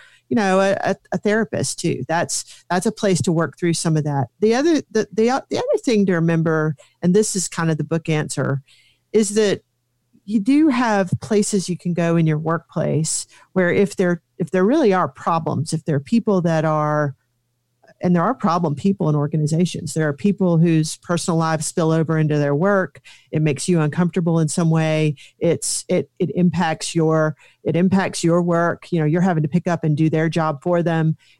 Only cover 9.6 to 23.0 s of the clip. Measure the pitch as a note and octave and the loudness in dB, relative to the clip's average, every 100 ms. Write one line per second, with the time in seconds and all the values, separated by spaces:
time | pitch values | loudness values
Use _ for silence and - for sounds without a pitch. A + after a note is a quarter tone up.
9.6 | - _ _ _ _ _ - G#3+ G3 C#4+ | -6 _ _ _ _ _ -4 -2 2 4
10.6 | D#4 A#3+ A#3+ G3+ F#3 - - G#3+ G#3 G3+ | 4 4 2 2 0 -2 0 0 2 0
11.6 | F3+ E3+ F3 F3 E3+ E3+ D#3+ D3+ D#3+ E3 | -2 -4 -4 -2 2 2 2 2 -2 -4
12.6 | - - D3 C#3+ D#3 - - - - F#3+ | -4 -4 -2 0 -2 -4 -8 -16 -8 0
13.6 | F3 E3+ G3 - F3+ E3+ _ - F3 F#3 | 2 2 0 0 0 -2 _ -8 -4 0
14.6 | F#3+ D#4 A#3+ F#3 D3+ - - E3 D#3 - | 2 2 2 2 0 -4 -4 -4 -2 -4
15.6 | - D#3+ - C#3+ C#3 A#3 G#3+ F#3+ E3+ D#3+ | -4 -6 -2 -4 0 -2 2 0 2 0
16.6 | D#3 D#3 D3+ D3+ C#3+ C3+ _ _ _ _ | 0 0 0 0 -2 -6 _ _ _ _
17.6 | _ _ _ - F3+ F3 F#3 C4 G3+ F3 | _ _ _ -6 0 2 2 0 0 0
18.6 | E3+ - G3 G3 E3 D3 D3 D#3 D3 D#3+ | 0 -2 -2 0 0 0 0 -2 0 0
19.6 | F3+ - - D#3+ D#3 C#3+ G3+ F#3+ F#3 E3 | -2 -2 -8 -4 -2 -2 -2 0 2 4
20.6 | E3+ D#3+ D#3 - - F3 - E3 D#3+ D#3+ | 4 2 0 -6 -4 -4 -2 0 0 -2
21.6 | D#3 - D#3+ D#3+ D#3+ D#3+ D3+ D3 C#3+ C#3+ | -4 -2 0 0 0 0 0 0 0 0
22.6 | F#3+ G3+ F#3 - | 2 0 0 -8